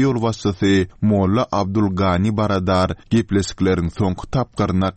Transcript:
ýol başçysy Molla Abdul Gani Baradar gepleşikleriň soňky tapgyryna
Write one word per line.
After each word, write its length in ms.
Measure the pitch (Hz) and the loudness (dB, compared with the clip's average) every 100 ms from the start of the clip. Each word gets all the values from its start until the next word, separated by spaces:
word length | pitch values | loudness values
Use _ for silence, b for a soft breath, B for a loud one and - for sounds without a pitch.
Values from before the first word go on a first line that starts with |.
ýol 200 | 135 123 | 0 0
başçysy 640 | 113 107 104 95 101 98 92 - | -2 -2 -4 0 2 2 0 -2
Molla 440 | 107 101 95 110 - | 0 2 2 0 0
Abdul 440 | 101 98 104 104 92 | -2 -2 0 -2 0
Gani 400 | 98 87 104 104 | 0 0 0 0
Baradar 540 | 104 98 92 92 90 87 - | 0 0 0 2 0 -2 -2
gepleşikleriň 800 | 113 117 98 90 - 95 90 85 | -2 0 -2 -2 -2 0 0 -2
soňky 360 | - 98 92 - | -2 -2 -4 -4
tapgyryna 600 | 135 120 - 101 92 95 | -4 -4 -2 -2 0 -2